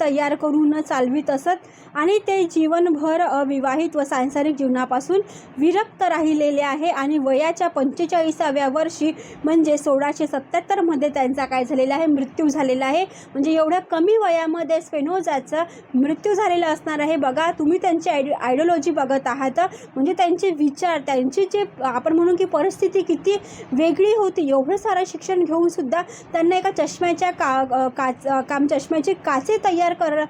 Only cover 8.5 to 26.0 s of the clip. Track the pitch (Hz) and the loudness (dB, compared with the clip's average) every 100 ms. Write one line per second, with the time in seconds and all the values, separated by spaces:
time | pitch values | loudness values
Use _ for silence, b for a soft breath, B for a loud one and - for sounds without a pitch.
8.5 | 277 277 302 330 - 302 311 B B 302 | 0 0 0 -2 -2 -4 -4 B B 2
9.5 | 330 302 294 294 269 285 285 302 269 - | 4 4 2 2 2 0 -2 -4 -4 -4
10.5 | 349 349 392 339 285 294 285 254 269 262 | -4 -2 0 0 0 0 0 -2 -2 -2
11.5 | 262 247 269 262 285 320 277 269 - 302 | -2 0 0 0 2 2 2 -2 0 0
12.5 | 285 269 254 262 320 381 - - 269 294 | 2 0 0 0 0 -2 -6 -8 -2 0
13.5 | 320 311 359 359 330 359 440 392 330 320 | 2 2 0 0 0 4 4 2 0 -2
14.5 | 339 302 320 - 302 285 381 330 277 254 | -4 -2 -2 -2 -4 -2 -2 -2 -4 -2
15.5 | 311 339 B - 254 277 311 415 403 415 | -4 -4 B -4 0 0 0 0 0 2
16.5 | 349 330 320 320 302 294 320 269 262 330 | 2 0 -2 -4 -2 0 0 0 0 -2
17.5 | 339 302 359 370 330 349 294 277 277 240 | 0 0 2 2 0 0 -2 -2 -2 0
18.5 | 262 339 339 339 302 262 269 269 277 269 | 2 2 2 0 -2 0 -2 -2 -4 -2
19.5 | 262 381 B B 269 285 381 349 349 392 | -2 -2 B B -2 0 2 2 2 0
20.5 | 302 294 277 359 320 285 262 254 381 392 | 0 0 0 -2 -2 -2 -2 0 0 0
21.5 | 415 403 - 262 247 320 320 339 349 370 | 0 -2 -4 -4 -2 2 4 4 2 2
22.5 | 302 370 - 370 381 349 320 381 403 B | 2 0 0 0 0 0 0 0 -2 B
23.5 | B - 262 330 320 415 440 381 370 285 | B -4 0 2 4 2 4 2 0 0
24.5 | 269 262 392 440 370 370 330 - 370 311 | 0 0 -2 0 -2 -2 -6 -2 0 0
25.5 | 330 339 349 262 330 | 2 0 0 -2 -2